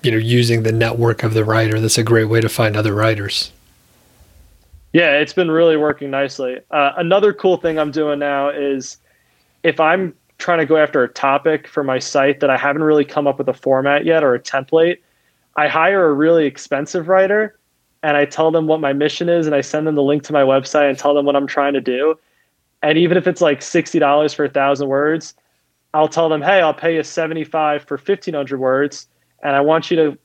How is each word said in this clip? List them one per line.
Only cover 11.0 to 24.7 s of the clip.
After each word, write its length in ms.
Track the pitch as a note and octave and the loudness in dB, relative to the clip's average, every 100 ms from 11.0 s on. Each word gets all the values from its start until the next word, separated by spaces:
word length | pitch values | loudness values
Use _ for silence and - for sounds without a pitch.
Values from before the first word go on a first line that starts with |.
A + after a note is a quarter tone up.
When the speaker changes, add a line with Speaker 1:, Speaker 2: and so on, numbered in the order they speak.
Speaker 2:
a 40 | A#2+ | -2
topic 600 | - C#3 C#3 D#3+ D#3 - | 0 0 0 0 -2 -4
for 160 | - | -6
my 160 | C#3 C3 | -4 -4
site 400 | - C#3+ C#3 C#3 | -2 0 2 2
that 100 | C#3+ | 0
I 60 | B2+ | 0
haven't 260 | C#3 C#3+ | 0 0
really 220 | D#3 D3+ | 2 2
come 240 | C#3+ - C#3+ | 2 -2 -2
up 100 | C3+ | -2
with 100 | C3+ | -4
a 60 | |
format 500 | B2 C3+ C3+ C#3 C#3+ | -4 0 0 2 0
yet 200 | D#3+ D#3+ | 2 2
or 100 | C#3+ | 2
a 60 | B2 | 0
template, 580 | - C#3 C3 D#3+ E3+ F3 _ _ _ _ _ | -2 -6 0 2 2 0 _ _ _ _ _
I 140 | D3 D3+ | 0 0
hire 380 | D3+ E3+ G3 E3+ | 2 2 2 2
a 60 | |
really 340 | C#3 D#3 E3+ D3 | 2 2 2 2
expensive 600 | C3 - C#3 D3 F#3 D#3+ | -4 -6 -6 -4 -6 0
writer 500 | F#3+ F#3+ G#3 G#3+ _ _ _ _ _ | 2 4 0 -2 _ _ _ _ _
and 140 | D3+ D3 | -2 0
I 80 | |
tell 260 | D3 - D#3+ | 0 0 0
them 160 | D#3+ D#3 | 0 0
what 140 | D#3+ | 0
my 120 | C#3+ | 0
mission 360 | C#3 D3 - E3+ | -2 -2 -2 0
is 180 | E3+ D#3 | 0 0
and 80 | |
I 60 | C#3+ | -2
send 260 | C#3 D#3 D#3 | -2 -4 -2
them 80 | |
the 80 | D3+ | 0
link 220 | C#3 D3 | 0 0
to 80 | C#3+ | 0
my 100 | D3 | 0
website 460 | C3+ C3+ C3+ D3+ C#3+ | 2 2 0 0 0
and 100 | C3 | 0
tell 160 | D3 | 0
them 100 | D3 | 2
what 120 | C#3 C#3 | 2 0
I'm 100 | C#3 | 0
trying 280 | - C#3 | -2 0
to 60 | C#3 | -2
do. 380 | B2+ B2 D3+ D#3+ _ _ _ _ _ _ | -2 -2 -2 -4 _ _ _ _ _ _
And 160 | D3+ D#3+ | 0 2
even 180 | E3+ F3+ | 2 2
if 100 | F#3 | 0
it's, 140 | F3 | 0
like, 220 | E3 C#3+ | 0 0
sixty 360 | - F3 D#3+ E3 | -2 -4 -2 0
dollars 360 | C#3+ D3 D3+ | 2 2 0
for 100 | - | -2
a 60 | C#3+ | -2
thousand 380 | C#3+ C#3 | 0 0